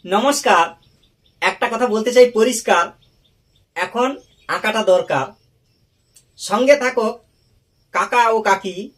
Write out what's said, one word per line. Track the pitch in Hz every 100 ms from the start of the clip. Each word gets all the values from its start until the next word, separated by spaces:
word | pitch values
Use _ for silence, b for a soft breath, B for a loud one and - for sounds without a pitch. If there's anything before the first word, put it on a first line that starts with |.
নমস্কার, | 175 196 262 285 247 180 - - _ _ _ _ _ _
একটা | 180 190 226
কথা | 226 240
বলতে | 214 220
চাই | 247 247
পরিষ্কার, | 220 220 233 - 175 - - _ _ _ _ _ _ _ -
এখন | 185 240 262 285 _ _ -
আঁকাটা | 175 214 220
দরকার। | 190 180 170 139 135 - _ _ _ _ _ _ _ _ _ -
সঙ্গে | - 208 262 285
থাকো | 254 247 214 - _ _ _ _ _ _ _
কাকা | 180 196 240 233
ও | 226
কাকি | 220 190 196 185 240